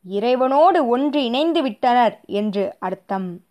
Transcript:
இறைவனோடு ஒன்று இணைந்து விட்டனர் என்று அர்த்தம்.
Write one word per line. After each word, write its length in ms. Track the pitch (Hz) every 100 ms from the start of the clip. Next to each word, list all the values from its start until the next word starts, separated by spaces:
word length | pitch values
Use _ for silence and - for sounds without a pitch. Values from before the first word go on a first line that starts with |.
இறைவனோடு 760 | 180 202 233 254 262 277 339 349 247
ஒன்று 380 | 240 294 285
இணைந்து 380 | 240 247 320 330
விட்டனர் 580 | 269 208 254 247 226 - -
என்று 500 | 202 214 202 190 -
அர்த்தம். 500 | 185 190 - 196 185 175 _